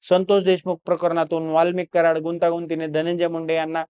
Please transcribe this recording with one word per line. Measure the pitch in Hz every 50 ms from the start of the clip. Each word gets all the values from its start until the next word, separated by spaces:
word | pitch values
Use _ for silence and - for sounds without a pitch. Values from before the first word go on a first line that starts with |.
| _ -
संतोष | 180 185 190 180 202 202 180
देशमुख | 185 185 175 _ 185 175 160 _
प्रकरणातून | - 175 165 175 170 165 170 160 156 170 165 160 160
वाल्मिक | 156 160 170 180 180 180 175 165 -
कराड | 175 165 165 160 160
गुंतागुंतीने | 156 165 170 170 180 170 170 170 170 165 170 160 160 156
धनंजय | 151 156 160 170 175 175 175 170
मुंडे | 170 165 165 160 160
यांना | 160 160 156 160 165 160 -